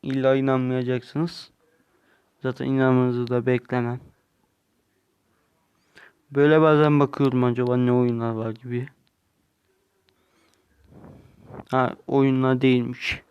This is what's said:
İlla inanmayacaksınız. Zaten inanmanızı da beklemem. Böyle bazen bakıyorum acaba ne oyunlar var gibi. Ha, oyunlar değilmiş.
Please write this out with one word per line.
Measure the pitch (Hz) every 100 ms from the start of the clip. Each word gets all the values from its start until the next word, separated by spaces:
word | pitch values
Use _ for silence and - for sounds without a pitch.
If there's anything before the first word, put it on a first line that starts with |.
İlla | 135 135 131 135
inanmayacaksınız. | 135 131 127 127 123 127 - 143 170 - - _ _ _ _ _ _ _ _ _
Zaten | 131 127 131
inanmanızı | 135 131 127 127 123 120
da | 123 123
beklemem. | 123 - 123 120 120 - _ _ _ _ _ _ _ _ _ _ _ _ _ _ _ _ _ _ - - _ _
Böyle | 139 147 156
bazen | 156 151 151 147
bakıyorum | 143 - 139 127
acaba | 123 120 123 123
ne | 123
oyunlar | 123 123 117 117
var | 110 113
gibi. | 110 127 120 131 _ _ _ _ _ _ _ _ _ _ _ _ _ _ _ _ _ _ _ _ - - - - _ - - -
Ha, | 127 127 - -
oyunlar | 139 135 131 131 127
değilmiş. | 131 127 120 127 - - _